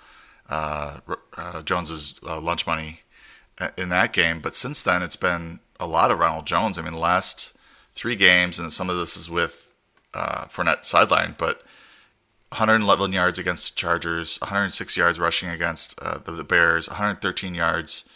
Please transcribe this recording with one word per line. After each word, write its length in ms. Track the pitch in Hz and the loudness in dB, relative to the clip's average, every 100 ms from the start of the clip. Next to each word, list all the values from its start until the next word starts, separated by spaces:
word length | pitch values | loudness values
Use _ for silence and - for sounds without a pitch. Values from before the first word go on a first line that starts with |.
| - - - _ - | -20 -20 -20 _ -8
uh, 500 | 78 76 76 73 73 - | -4 -4 -6 -8 -12 -10
R-, 100 | - _ - | -10 _ -14
uh, 260 | 87 82 | -10 -8
Jones's, 580 | 78 90 80 80 73 - | -4 -2 -2 -4 -6 -8
uh, 160 | - 80 | -10 -6
lunch 240 | 82 82 | -4 -2
money, 360 | 82 80 78 80 _ _ - - _ - | -2 -4 -6 -14 _ _ -20 -20 _ -8
uh, 120 | 87 - | -8 -6
in 120 | 90 | 0
that 240 | 90 117 | 2 2
game. 260 | 95 85 82 | 2 0 0
But 160 | 80 | 0
since 300 | - 131 147 | 0 2 2
then, 180 | 92 90 | 2 2
it's 140 | 87 - | 0 -2
been 420 | 92 87 82 85 _ - | -2 -2 -6 -14 _ -10
a 60 | 87 | -2
lot 240 | 82 120 | 2 4
of 80 | 92 | 4
Ronald 260 | 85 78 78 | 2 2 -2
Jones. 320 | 87 107 87 | 0 0 -4
I 40 | |
mean, 100 | 82 | -8
the 60 | 82 | -2
last 560 | 85 92 - - - _ - - _ | 2 2 2 0 -4 _ -20 -20 _
three 220 | - 107 | -8 -4
games, 460 | 104 92 90 90 87 | 4 6 6 4 -2
and 100 | 85 | 0
some 180 | - 92 | 0 2
of 80 | 90 | -2
this 200 | 82 - | 0 0
is 120 | 82 | 0
with, 460 | 85 82 - - _ _ _ _ | -2 -2 -4 -20 _ _ _ _
uh, 320 | - 71 - | -6 -4 -6
Fournette 380 | - - 85 - | -6 -2 0 2
sidelined, 540 | - 85 110 82 85 - | 4 4 6 4 0 -2
but 260 | 80 - - - - - _ _ _ _ - | -4 -4 -10 -20 -20 -20 _ _ _ _ -12
hundred 300 | - 110 110 | 0 4 4
eleven 300 | 101 85 98 | 4 4 4
yards 240 | 95 90 90 | 2 0 0
against 380 | 90 85 - | -2 -2 -4
the 60 | - | -4
Chargers, 580 | 87 85 85 85 82 - | -2 -2 -2 -4 -2 -4
a 60 | - | -2
hundred 240 | 101 95 | -2 0
six 260 | - 92 - | 0 -2 2
yards 220 | 87 85 | 2 2
rushing 300 | 82 - 90 | 0 0 -2
against, 520 | 82 85 82 - - | -4 -2 -2 -4 -4
uh, 180 | 82 78 | -8 -8
the, 120 | - | -8
the 140 | 82 | -10
Bears, 420 | 76 87 85 82 80 | 0 4 4 2 -2
a 80 | |
hundred 260 | 85 104 92 | -2 -2 -2
thirteen 360 | 95 - 95 85 | -4 -4 -6 -2
yards, 520 | 85 82 80 - - | 0 0 -2 -4 -6